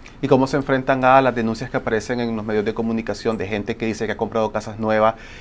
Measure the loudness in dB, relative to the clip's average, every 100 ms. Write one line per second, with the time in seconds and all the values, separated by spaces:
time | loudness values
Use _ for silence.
0 | -18 -4 2 4 4 0 0 0 2 2
1 | 6 6 6 2 0 -2 -4 -4 -2 -2
2 | -2 -2 -2 -4 -2 0 0 -2 -2 -2
3 | -4 -4 -2 -2 -2 -4 -4 -4 -4 -2
4 | -4 -4 -2 -2 -2 -2 -6 -4 0 4
5 | 4 2 -8 -18